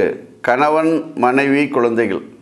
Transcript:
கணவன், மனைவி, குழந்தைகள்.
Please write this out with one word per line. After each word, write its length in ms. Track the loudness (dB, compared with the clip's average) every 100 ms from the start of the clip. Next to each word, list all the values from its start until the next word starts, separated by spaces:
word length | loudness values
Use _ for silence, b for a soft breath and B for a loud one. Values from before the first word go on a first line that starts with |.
| 2 -2 -12 -6
கணவன், 680 | -2 2 2 2 0 -2 -4
மனைவி, 540 | -2 0 2 2 2 0
குழந்தைகள். 520 | 0 0 0 0 -2 -8 -20